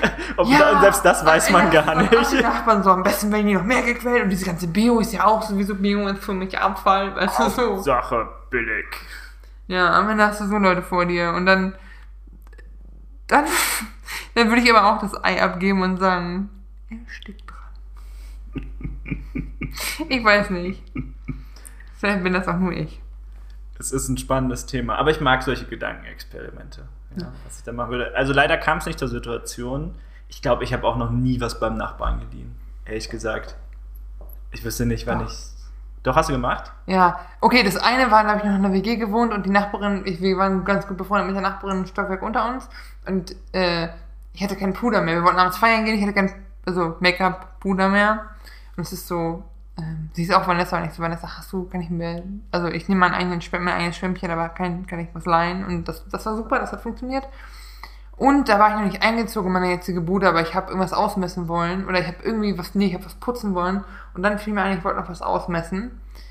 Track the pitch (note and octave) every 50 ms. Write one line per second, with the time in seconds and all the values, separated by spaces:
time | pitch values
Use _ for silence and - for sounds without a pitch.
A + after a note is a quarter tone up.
0 | - A3 - - E4+ - C#4 - F3+ A3+ C4+ D4 D4 D4+ G#3+ F#3 F#3 G3 G3 -
1 | - F3 F3+ - F3 D#3+ D#3+ E3 - - G3+ F3 G3 F3+ E3 D#3 D3+ D#3 D#3 D#3+
2 | G3+ G3 A3+ A#3 B3+ - C4+ C4+ A#3 A#3 A3+ A#3 - A#3 A3 G3+ F#3 G3 F#3 F#3
3 | F#3 G3+ G#3 - G#3 G#3 G#3 G#3+ G#3 G#3 G3+ F#3 E3+ G#3 B3+ B3+ B3 A#3 A#3+ A#3
4 | A3+ B3 A#3+ A#3+ G#3+ F#3+ F#3+ F3+ F#3 F#3+ E3+ D#3 F3+ E3+ D#3+ G#3 A3 A#3+ A#3+ A#3
5 | G3+ - - F3 F#3 G#3 A3 A3 A3 - G3+ G3 G3+ G3 G#3+ F#3+ G3 G3+ G3+ G3+
6 | G3+ G3 G3 G3+ - - G3 F#3 F#3 F#3+ - - - G3 G3+ - - G#3 F#3+ G3
7 | G3 G3 F#3+ - F#3 G3+ - - A3 G#3+ G3+ - B3 A3+ G3+ F#3+ F#3+ C#3+ B2+ B2
8 | - - B2+ A#2 G#2+ - - - - - - A#2+ A#2 A2 G#2+ G#2 - - - -
9 | - - - - - - - - - - - - - - F#3 F#3 F3+ E3+ E3+ F3
10 | F#3+ G#3+ A3 G#3+ G#3+ G#3 G#3 G#3 G#3+ G3 G#3 G#3+ G3+ F#3 F3+ F3 F3 - F#3 F3+
11 | F3 F3 F3 F3 F3 E3+ E3+ F3+ F3+ F#3 F#3+ F#3+ F#3 F#3+ F#3+ - - - - -
12 | - - - - - - - - - - - - - - - - - - - -
13 | - - - - - - - C4+ D4 D#4+ F4 - - - - - A3 - - -
14 | - - - - - - - A#3 A#3 A3 A3+ A#3+ A#3+ A#3+ A#3 A3 G3 G3+ A3 G#3+
15 | - G3 - - - F3+ F#3 F3+ - F#3+ F3+ F3 F#3 G3 G3 F#3+ F#3 F#3 F#3 F3+
16 | F#3+ F#3+ F#3 F3+ F3 F3 F3 F#3 G3 G3+ - - - - - - - - A3+ A3+
17 | A#3 - - - - - G3+ - - - - - - - - - - - - -
18 | - - - - - - - - - - - - - - - - - - - -
19 | - - - - - - - - - - - - - - - - - - - -
20 | D#4 E4 C4 B3+ A3+ G#3+ G#3 G#3 G3+ G3+ F#3+ F3 F3 F#3 F#3+ - - - - -
21 | - - - - - - - - - - - - - - - - - - - -
22 | - G3+ G#3 G3 F3+ F#3 F#3 F#3 F#3 - E3+ F3 F#3+ F3+ - - D#3 D3+ - -
23 | - - - - - - - - - - - - - - - - - - C3+ C3+
24 | - - C3 B2+ - - C3 C3 C3 B2+ A#2+ A#2+ - - - B2+ A#2+ A2+ - -
25 | C3+ D3 D#3+ D#3 D#3+ C3 C3 C3 - - B2 - - - - - - - - -
26 | - - - - - - - - - - - - - - - - - - - -
27 | - - - F#3+ E3+ E3 B2+ - - - - - - - A#2+ A#2+ A#2+ A2+ B2 B2
28 | A#2+ - - - C3+ C3+ C#3 C#3 C#3+ D#3 E3 D3+ - - D#3 E3+ - E3+ D#3+ -
29 | C#3+ B2 A#2 A#2+ - A#2 A#2 A#2 - - - - A#2+ B2 C3 C#3 D#3 F3 - -
30 | - - - - - - - - - C#3 A#2+ A#2 A#2 A2 B2+ A#2 - A2+ A#2+ B2
31 | A#2+ A2+ A#2 A#2+ B2+ B2+ B2+ A#2 A#2 A2+ - - A2+ A2+ A2+ A2 G2+ G2 - -
32 | A#2 A2+ A2+ - - - - - - A#2 A#2 - - - - - - G#2 A2 A2
33 | A2 - - A2+ A2+ A2 G#2+ - - - - - - - - - - - - -
34 | - - - - - - - - - - - A#2 A2+ A#2 A2 - A#2+ A#2 A#2 A2+
35 | - A#2+ A2+ A2+ A2+ - - - - - - - - - - - - - - -
36 | - C3 B2+ D#3 D#3+ - C#3+ B2+ B2 C3 F#3 - - - - - - - F#3+ F#3
37 | F3+ F3 F3 - - - - - - G#3+ A3+ B3 A#3 G3 F3 F3+ - G#3 A#3+ C4
38 | C4 A#3+ G#3+ G#3+ G#3+ G#3 G#3 G3+ G#3 G3+ G3+ F#3+ G3 G3+ F#3+ F#3+ F#3+ A3 A#3 A3
39 | A#3 G#3 G3+ A#3 A#3+ A3+ G#3+ G3+ F3 F#3+ G3 G3+ G3+ G3+ - G3+ G3+ G#3 G3 F#3+
40 | F#3+ F#3+ F3+ E3 F#3 F#3+ F#3+ F3+ F#3+ G3 F#3+ F#3 F3+ F#3+ G3+ F#3+ - - G3 F3
41 | F#3+ - G#3 G3+ F3+ F#3 G3 G3 F#3+ G3 F#3+ - - G3 G3 F#3+ F#3+ F#3 - -
42 | G3 F#3 F#3+ F3+ - - A3+ B3 A3 A#3 B3+ C4 - - - - - - - -
43 | - - F#3+ F#3+ F3 - - - - - - F#3 F#3 F3 E3+ E3+ E3 E3+ - -
44 | - - - - - - - - F#3+ G3 F#3+ - F#3+ G3 F#3 - A#3 A#3+ A#3 G3
45 | E3 E3 E3 E3+ E3+ F3+ E3+ F3 F#3 F#3 F3+ - A3 A3+ A3+ A3 G#3+ A3 A3 G#3
46 | G3+ G#3 G3+ G#3 G3 F#3+ - - - - - - - - F3+ F3+ F3 E3 E3 -
47 | F#3 F3+ F3 F3+ F#3+ F#3 F3+ - - - - - - G3 G3 F#3 F#3+ F#3+ G3 G3+
48 | G#3 G#3 A3 A3 G#3+ - - - - - - - - - - - E3+ - G3 F3
49 | - - F3+ E3+ E3 E3 E3 F3+ G3+ - - - - - - - D#3+ D#3+ D#3+ D#3+
50 | D#3 - - - E3+ E3+ F#3 F#3 F#3 F#3 F3+ F3 F3+ F3 F#3+ F3 F3 E3 - -
51 | E3+ E3 E3+ E3 - E3 - - - - - F#3+ F3+ F3+ - F3+ F3 E3 F3 E3+
52 | E3+ E3+ E3+ E3+ F3 F#3+ G3 G3+ - - - F3 F3 E3+ E3 E3 D#3+ - G3 F#3+
53 | F3+ F3 - - F3+ F3+ F3+ E3+ E3 - - F3 F3 F3+ F3+ F3+ E3+ E3+ E3+ -
54 | - F#3 F3+ F3+ - F3 E3+ E3 E3 E3 E3 - F#3 F3+ E3+ F3 F#3 - F#3 E3+
55 | E3+ E3+ - E3+ D#3+ F3+ E3+ E3 E3+ F3 F3+ F#3+ F#3+ F#3+ F3 E3+ E3+ - D#3+ -
56 | - - - - - A3 G#3+ G#3+ A3+ - C#4 A#3+ - G3+ - G3+ - A#3 G#3+ -
57 | B3 B3+ C4 C4+ C4+ - - - - - - - - - - - - - - -
58 | - - - - - C4+ C#4 C#4+ C4+ - G#3+ G3+ G#3+ G#3+ G#3 G#3+ G#3+ G3 - -
59 | - A3 A3+ A#3 A3+ - - A3 F#3 F#3 F#3 F#3 F3+ F3+ F3+ F3 - - F3+ F3+
60 | E3 D#3+ F#3 G3+ G3 F#3 E3 E3 E3 E3 - F#3+ F3+ - F#3 F#3 F#3+ E3+ - -
61 | G3+ - - G3 F#3 F3 - F3+ F3 D#3+ E3 E3+ E3+ E3+ F3+ F#3+ F#3+ - F#3 F3+
62 | F3 E3+ E3+ - - - A3+ A3 G#3+ G#3 F#3+ E3+ E3 - - G3+ G3+ G3 E3+ F3+
63 | - - - - - - A#3+ A#3+ - G3+ F#3+ F3+ F3 F3+ F#3+ G3+ G3 - - -
64 | - - - - F3+ G#3 G#3 G3+ - G#3+ G#3 G#3 F#3+ G3 F#3+ F3 E3+ G3 - G3
65 | F3 - F3 - - F#3+ F#3 F3+ F3+ - F3 E3 E3 - F#3 F#3+ A3+ B3 - -
66 | - - - - - -